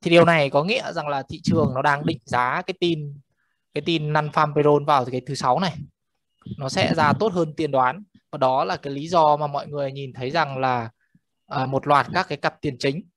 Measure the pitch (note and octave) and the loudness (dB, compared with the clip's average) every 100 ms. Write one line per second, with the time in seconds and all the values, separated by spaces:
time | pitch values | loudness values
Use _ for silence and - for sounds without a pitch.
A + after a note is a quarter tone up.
0 | F3 E3+ E3+ E3 C#3+ C#3+ E3 B3+ - E3 | 6 6 8 6 4 2 0 -2 -4 -8
1 | D3 C#3+ C3+ - - E3 C#3+ B2+ D3 C#3+ | -4 -6 -6 -10 -2 0 0 0 0 0
2 | D#3 E3 - B2 B2 D3+ F#3 F#3 F3 E3 | -2 -6 -4 -2 -2 -2 -6 -2 -2 -2
3 | D3 C#3+ _ _ _ _ _ - D3 E3 | -6 -14 _ _ _ _ _ -8 -2 -2
4 | D3+ D3+ D3+ D#3 D3+ D3 D3 D3 D3 C#3+ | 0 0 0 0 0 4 4 4 4 0
5 | B2 B2+ B2+ C3+ C3+ B2+ F#3 - - _ | 2 -4 -6 -4 0 0 0 -6 -14 _
6 | _ _ _ _ - - C3+ F#3 F#3+ E3 | _ _ _ _ -16 -10 -6 -2 0 2
7 | D3+ C#3 A3 F3+ E3 D3 D#3 C3+ B2+ D#3 | 2 2 0 0 -2 -2 -2 2 0 0
8 | G#3+ _ _ D3+ C3+ C3 E3+ F3+ C#3+ C#3 | -14 _ _ 0 0 2 -2 -4 -6 -8
9 | D#3 F3 D#3 D3 D3 C#3+ C#3 C#3+ C#3 C#3 | 0 4 4 4 0 -6 -8 -6 -6 -6
10 | C#3 B2 B2+ D#3+ D3+ C3 C3 B2 A2 _ | -12 -8 -4 -2 -2 -2 -2 -2 -4 _
11 | _ _ _ _ _ C#3 C3 C3+ C#3+ C#3+ | _ _ _ _ _ -6 -2 -4 2 2
12 | - E3+ F#3 D3 D#3+ - D#3 B2 C#3 C#3+ | 4 -2 -2 -4 -6 -4 -8 -2 -4 -4
13 | - | -10